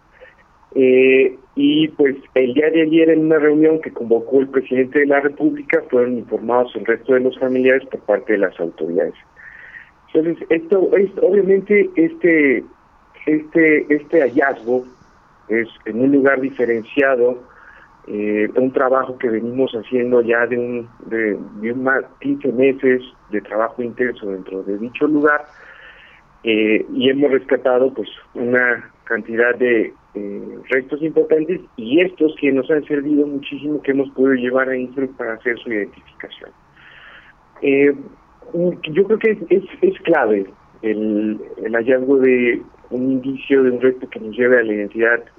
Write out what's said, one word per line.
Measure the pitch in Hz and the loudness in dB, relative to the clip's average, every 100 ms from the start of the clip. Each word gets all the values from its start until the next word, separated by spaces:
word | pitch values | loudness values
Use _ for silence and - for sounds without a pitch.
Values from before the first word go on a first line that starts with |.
| _ _ - _ _ _ _ | _ _ -20 _ _ _ _
Eh, | 135 131 127 131 131 135 - _ 139 | 0 4 4 4 4 2 -2 _ -2
y, | 143 151 156 | 0 2 -2
pues, | - 143 135 - 127 | 0 -2 -2 -4 0
el | 127 | 0
día | 135 156 | 0 2
de | 165 | 2
ayer, | 160 165 160 | 2 4 4
en | 160 156 | 4 4
una | 156 | 2
reunión | 151 151 156 160 | 4 4 4 2
que | 139 | -4
convocó | - 113 113 - 135 | -10 0 0 2 0
el | 135 | 2
presidente | 135 - 127 127 147 | -2 0 0 0 2
de | 143 | 2
la | 143 | 2
República, | 143 - 151 147 143 165 156 | 0 0 -2 -2 -2 -2 0
fueron | 127 123 123 | 0 0 -2
informados | 104 107 113 120 123 110 | -4 -6 0 0 0 -4
el | 101 | -4
resto | 113 - | -4 2
de | 127 | 2
los | 127 - | 2 -2
familiares | 131 127 131 135 135 | -2 2 2 2 0
por | - | -10
parte | - 101 - | -2 -2 0
de | 104 | 0
las | 92 - | 0 -2
autoridades. | 82 - 80 85 82 - _ - - - - - - _ _ | -8 -6 -4 -2 -2 -6 _ -20 -20 -20 -20 -20 -20 _ _
Entonces, | 156 160 160 - | 0 0 -4 -2
esto | 165 - 196 180 185 | -2 2 2 4 2
es, | 196 - | 2 2
obviamente, | - 202 185 196 190 208 190 - | 2 4 4 2 4 2 2 2
este, | 165 - 175 160 143 113 - - _ _ _ - - | 0 2 2 4 4 0 -4 -20 _ _ _ -10 -2
este, | 156 151 165 160 151 - | -2 0 2 4 2 2
este | 147 - 165 | -2 2 2
hallazgo | 131 127 139 120 110 127 127 - _ _ _ _ - | 2 2 0 -2 -2 -4 -4 -20 _ _ _ _ -4
es | 110 110 - - | -4 -4 -10 -8
en | 214 | -2
un | 135 | 2
lugar | 139 135 131 | 4 2 0
diferenciado, | 135 131 120 113 107 143 135 127 120 123 - - - - - _ - | -4 -4 -2 -2 -4 -2 0 2 0 0 -12 -20 -20 -20 -20 _ -12
eh, | 104 104 107 107 - | -6 -2 -2 0 0
un | 131 | 0
trabajo | 139 131 131 131 127 | 0 0 0 -2 -4
que | 123 | -4
venimos | 110 117 123 127 | -2 -4 -2 -2
haciendo | 113 101 127 123 123 | -2 -4 -2 2 2
ya | 113 117 117 | 2 0 0
de | 120 | -2
un, | 120 120 117 - - | -4 -6 -10 -18 -8
de, | 113 107 98 - 104 | -4 -2 -4 -8 -10
de | 110 | -6
un | 127 | -4
ma-, | 131 131 - _ | -2 -2 -4 _
quince | 139 139 135 | -6 -4 -2
meses | 117 135 135 135 127 127 _ - | 2 2 2 0 0 -4 _ -8
de | 104 | -8
trabajo | 101 104 113 - | -6 -4 -4 -4
intenso | 120 107 123 - 101 | -8 -4 -6 -4 -10
dentro | 95 92 95 | -10 -10 -10
de | 95 101 | -8 -8
dicho | 120 - 151 | -8 -4 0
lugar, | 147 151 147 - - - - - - - - _ _ | 2 2 0 -4 -20 -20 -20 -20 -20 -20 -20 _ _
eh, | 117 107 110 107 - | -2 0 2 0 -2
y | 135 127 | -2 0
hemos | 135 143 | 2 2
rescatado, | 131 - 127 131 123 131 | 0 0 -2 2 2 0
pues, | 123 98 - - - | -2 -12 -12 -16 -8
una | 120 123 123 117 - _ - | -2 0 0 -2 -8 _ -6
cantidad | 113 107 113 120 110 | -6 -4 0 0 2
de, | 123 113 90 - _ | 2 2 0 -6 _
eh, | 104 101 101 104 104 - | -12 -10 -12 -14 -14 -4
restos | 131 127 147 | -4 -4 -6
importantes, | 156 156 156 156 160 180 - - | -2 0 2 2 0 -6 -8 -12
y | 110 151 | 0 2
estos | 185 - 156 - | 2 0 -2 0
que | 143 | 0
nos | 135 123 | 0 0
han | 151 - | -2 -2
servido | 147 143 147 147 | -4 0 0 0
muchísimo, | 143 - 139 143 147 | -4 -10 -10 -6 -6
que | - | -2
hemos | 135 135 | -2 -2
podido | 131 135 | 0 2
llevar | 131 123 131 131 | 2 0 -2 -2
a | 127 | -4
Innsbruck | 123 135 131 - | -6 -6 -8 -6
para | 120 | -8
hacer | 110 123 113 | -6 -6 -6
su | 123 | -6
identificación. | 107 98 - - - - - - _ _ _ - - - - - _ _ - | -6 -6 -10 -20 -20 -18 -18 -20 _ _ _ -20 -20 -20 -20 -20 _ _ -4
Eh, | 143 139 143 135 135 - _ _ - 175 180 - 160 | 0 4 4 2 -8 -20 _ _ -10 -4 -2 -4 -6
yo | 156 196 | -2 0
creo | 220 | 2
que | 220 | 0
es, | 214 - | -2 0
es, | 190 - - | 0 0 -2
es | 185 190 | -2 -2
clave | - 156 113 104 95 - _ - | 0 2 2 0 -2 -12 _ -8
el, | 110 107 107 104 107 107 - - | -4 -2 -2 -2 -2 -6 -10 -10
el | 107 | -4
hallazgo | 117 117 127 131 139 | -2 2 0 4 2
de | 131 123 123 - - _ - | 4 4 2 -2 -6 _ -10
un | 123 131 | -4 -2
indicio, | 131 131 131 - 135 | -2 -4 -8 0 2
de | 131 | 2
un | 120 | 2
resto | 127 127 123 | 0 -2 -8
que | 113 | -12
nos | 110 107 | -10 -2
lleve | 123 127 | 2 2
a | |
la | 113 | 2
identidad, | 107 101 113 113 117 - | -2 -4 0 0 0 -4